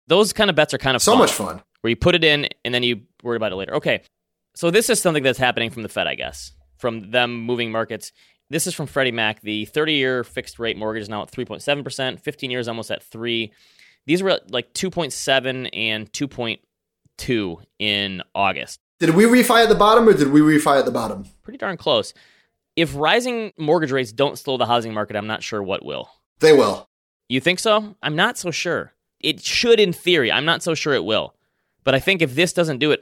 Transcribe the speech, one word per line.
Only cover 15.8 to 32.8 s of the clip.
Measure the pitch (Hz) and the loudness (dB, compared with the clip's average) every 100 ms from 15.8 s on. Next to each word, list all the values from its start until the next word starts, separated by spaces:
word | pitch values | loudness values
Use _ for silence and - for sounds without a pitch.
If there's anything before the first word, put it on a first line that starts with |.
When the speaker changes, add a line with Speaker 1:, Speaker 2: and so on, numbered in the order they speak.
| 110 107 107 | -4 -4 -8
Speaker 1:
two | - 139 | -8 -8
point | - 117 - _ _ _ _ _ - | -6 -8 -8 _ _ _ _ _ -14
two | - 120 98 82 - _ | -4 -2 -2 -8 -16 _
in | 104 101 101 95 - - | -2 0 -2 -6 -8 -2
August. | 98 82 64 - _ _ | -2 -2 -8 -14 _ _
Speaker 2:
Did | 165 | 2
we | 165 | 4
refi | 226 247 220 226 | 6 6 4 4
at | 226 | 4
the | 202 | 4
bottom | 202 233 226 | 6 6 6
or | |
did | 165 143 | 6 6
we | 147 | 6
refi | 151 151 151 139 | 6 4 4 2
at | 127 | 2
the | |
bottom? | 120 110 196 202 _ | -2 -4 -6 -14 _
Speaker 1:
Pretty | - 262 | -20 -10
darn | 202 175 | -8 -6
close. | - 120 104 - _ _ _ _ _ - | 0 0 -2 -10 _ _ _ _ _ -2
If | 165 139 | -2 0
rising | 156 214 247 240 214 - | 0 0 0 -6 -8 -6
mortgage | 156 170 156 | 0 0 2
rates | 135 123 | -2 -4
don't | 113 139 - | -2 -2 -2
slow | - 131 | -6 -2
the | 113 | 0
housing | 120 113 | 0 0
market, | 107 104 104 | -4 -4 -6
I'm | 107 | -6
not | 110 | -8
sure | - 110 | -6 -6
what | 98 92 - | -4 -6 -6
will. | 69 - _ _ _ | -10 -10 _ _ _
Speaker 2:
They | 156 | 6
will. | 147 110 92 - _ _ _ _ | 8 6 0 -10 _ _ _ _
Speaker 1:
You | 127 | -2
think | 143 180 | 0 0
so? | 226 208 214 - | 2 2 0 -8
I'm | 143 151 | -6 0
not | 208 - | 0 -2
so | 180 | -6
sure. | 151 - 143 80 _ _ _ | -6 -4 -4 -6 _ _ _
It | - 143 | -4 -4
should | - - 240 226 | -4 0 4 6
in | 202 | 4
theory. | 170 - 170 117 | 2 0 2 4
I'm | 87 | 2
not | 151 160 | 2 0
so | - | -2
sure | 156 156 | -4 0
it | 131 87 | 0 2
will. | 107 71 - _ _ _ _ - | -2 -2 -10 _ _ _ _ 0
But | 131 | 0
I | |
think | 127 190 | 2 0
if | 160 127 | 0 2
this | 175 | 0
doesn't | - 165 | 2 -2
do | 131 | 0